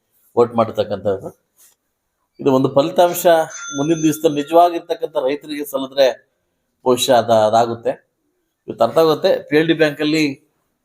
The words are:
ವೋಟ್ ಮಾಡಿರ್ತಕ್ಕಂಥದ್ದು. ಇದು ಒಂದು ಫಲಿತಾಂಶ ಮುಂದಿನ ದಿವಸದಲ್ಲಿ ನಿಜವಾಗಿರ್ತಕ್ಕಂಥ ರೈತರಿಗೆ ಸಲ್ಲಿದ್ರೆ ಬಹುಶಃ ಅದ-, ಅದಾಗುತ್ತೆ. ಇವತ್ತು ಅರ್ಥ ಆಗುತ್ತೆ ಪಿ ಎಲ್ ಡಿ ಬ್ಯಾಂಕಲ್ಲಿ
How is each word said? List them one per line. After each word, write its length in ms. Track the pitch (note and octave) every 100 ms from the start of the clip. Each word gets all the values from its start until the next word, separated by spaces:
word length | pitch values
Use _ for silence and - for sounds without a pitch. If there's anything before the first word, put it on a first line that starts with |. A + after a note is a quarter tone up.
| _ _ _ -
ವೋಟ್ 180 | A#2
ಮಾಡಿರ್ತಕ್ಕಂಥದ್ದು. 880 | A2+ G#2+ G#2+ G2+ G2 G2+ F#2+ D#3 - _ _ _ _ _ _ _ _ _ -
ಇದು 120 | C#3
ಒಂದು 220 | C3 C3+
ಫಲಿತಾಂಶ 520 | C3+ D#3 F3+ F3 E3+ F3 E3 D#3 - - C#3+
ಮುಂದಿನ 260 | D3+ E3
ದಿವಸದಲ್ಲಿ 400 | D#3 D3+ D#3+ D3
ನಿಜವಾಗಿರ್ತಕ್ಕಂಥ 720 | D3 E3 F3 E3+ E3+ D#3+ D#3+ D3+
ರೈತರಿಗೆ 480 | C3 D3 D3+ D3
ಸಲ್ಲಿದ್ರೆ 680 | D3 C3+ C3 C3+ C3 - _ _ _ _ _ _
ಬಹುಶಃ 280 | B2+ B2 -
ಅದ-, 340 | A#2+ A2 A2 G#2+
ಅದಾಗುತ್ತೆ. 640 | A2+ A#2+ A2+ B2 - _ _ _ _ _ _ -
ಇವತ್ತು 160 | -
ಅರ್ಥ 140 | A#2 D#3+
ಆಗುತ್ತೆ 440 | D#3+ C#3 F#3+ -
ಪಿ 140 | - D3+
ಎಲ್ 100 | E3
ಡಿ 60 |
ಬ್ಯಾಂಕಲ್ಲಿ 800 | D#3 D#3 C#3+ D3+ D#3 D3 C3 _ _ _ _